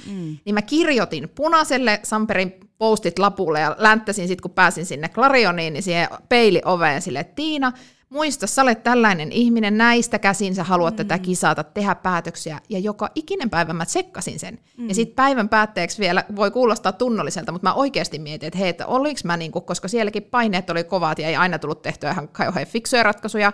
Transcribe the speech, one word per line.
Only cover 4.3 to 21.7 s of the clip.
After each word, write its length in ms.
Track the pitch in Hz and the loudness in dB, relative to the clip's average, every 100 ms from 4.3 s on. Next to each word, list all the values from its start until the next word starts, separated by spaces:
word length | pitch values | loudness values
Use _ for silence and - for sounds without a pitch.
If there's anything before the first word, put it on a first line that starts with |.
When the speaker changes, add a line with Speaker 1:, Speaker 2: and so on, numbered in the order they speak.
| 175 | -6
Speaker 2:
kun 100 | 180 | -4
pääsin 340 | - 175 165 170 | 2 2 2 -6
sinne 240 | 135 160 | -8 -6
Klarioniin, 640 | - 269 262 202 175 165 | 2 4 6 4 2 -4
niin 100 | 156 | -4
siihen 240 | 185 170 160 - - | -2 0 -2 -4 0
peilioveen 720 | 240 226 170 - 180 160 143 | 4 6 4 2 2 2 0
sille, 180 | - 131 | -4 -6
että 160 | - - | -8 -6
"Tiina, 360 | 311 302 262 247 - _ _ | -4 -2 -2 -4 -14 _ _
muista, 380 | 277 311 - 196 | -4 -2 -2 -2
sä 140 | - | 2
olet 220 | 262 226 | 2 2
tällainen 480 | 240 247 220 180 151 | 2 4 4 2 -2
ihminen, 460 | - 240 233 208 214 | 0 2 2 2 4
näistä 420 | 233 240 226 208 | 4 4 2 0
käsin 360 | 196 190 196 190 | 0 0 -2 -2
sä 80 | |
haluat 300 | 180 180 170 | 0 2 2
Speaker 1:
Mm. 40 | 220 | 0
Speaker 2:
tätä 220 | 185 170 | -2 -2
kisata, 440 | 180 180 170 156 | -2 0 2 0
tehdä 320 | 156 - 202 180 | -2 -4 -2 -2
päätöksiä", 640 | 185 175 175 - 165 151 - | -2 -2 -4 -10 -10 -12 -8
ja 100 | 190 | -6
joka 300 | 208 208 208 - | -4 -4 -6 -6
ikinen 340 | 302 392 240 | -8 -6 -2
päivä 240 | 165 165 | -2 -2
mä 120 | 170 165 | -4 -2
tsekkasin 540 | 370 370 - 165 160 | -4 -4 -8 -10 -10
sen. 200 | - - _ - | -12 -16 _ -12
Speaker 1:
Mm. 100 | 233 | -4
Speaker 2:
Ja 60 | 196 | -2
sit 200 | 226 247 | 0 2
päivän 340 | 269 269 208 | 2 2 2
päätteeksi 500 | 220 214 202 170 - | 2 2 -2 -4 -2
vielä, 240 | 190 180 - 202 | 0 0 -2 -2
voi 160 | 208 | 0
kuulostaa 400 | 226 247 214 190 | 2 2 2 -2
tunnolliselta, 600 | 202 254 214 147 180 - | -2 -2 -2 -4 -6 -6
mut 120 | 170 | -2
mä 100 | 185 | 0
oikeasti 460 | - 277 196 160 147 | 0 0 -2 -4 -8
mietin, 280 | 151 156 156 | -12 -12 -8
että 120 | 180 | -4
hei, 100 | 185 | -2
että 160 | 165 - | -4 -2
oliks 360 | 254 294 277 | -2 -2 -2
mä 140 | 170 170 | -4 -4
niinku, 240 | 160 190 | -4 -6
koska 260 | - 175 190 | -6 -6 -4
sielläkin 360 | 233 208 208 | -2 -2 -4
paineet 460 | 208 247 226 185 190 | -4 0 0 0 -2
oli 140 | 170 | -4
kovat 360 | 170 190 160 160 | -2 -2 0 -2
ja 80 | 156 | -2
ei 80 | 151 | 2
aina 240 | 180 160 | 2 0
tullut 220 | 147 | -6